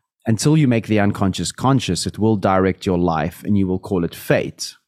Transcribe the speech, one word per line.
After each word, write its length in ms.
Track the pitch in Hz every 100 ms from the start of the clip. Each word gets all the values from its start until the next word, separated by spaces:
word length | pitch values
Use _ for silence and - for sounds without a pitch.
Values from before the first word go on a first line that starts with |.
| _ _
"Until 320 | - 107 147 156
you 120 | 135
make 180 | 117 -
the 140 | 107
unconscious 500 | 101 - 98 90 85
conscious, 560 | - 123 135 - 87 95
it 100 | -
will 200 | 110 107
direct 500 | 98 95 95 90 101
your 100 | 87
life 460 | 87 80 80 -
and 160 | - 101
you 80 | 95
will 140 | 92
call 240 | - 95
it 100 | 85
fate." 640 | - - 127 - - - -